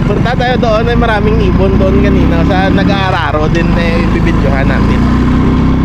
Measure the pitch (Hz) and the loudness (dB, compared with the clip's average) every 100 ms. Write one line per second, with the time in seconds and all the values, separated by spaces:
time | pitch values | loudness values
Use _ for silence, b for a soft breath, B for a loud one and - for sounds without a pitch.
0 | - 208 226 254 247 240 240 214 233 240 | -2 0 -2 -2 -2 0 0 0 0 0
1 | 233 208 214 214 208 180 190 196 190 196 | 0 0 0 0 0 0 0 0 2 2
2 | 202 185 180 170 170 185 190 190 185 190 | 2 2 2 0 0 0 0 0 0 0
3 | 190 180 147 151 151 170 170 175 165 165 | -2 -2 -2 -2 0 0 0 0 0 -2
4 | - 165 160 - 135 135 139 - - - | 0 0 0 0 0 0 0 0 0 0
5 | - - - - - - - - | 0 0 0 0 0 0 0 0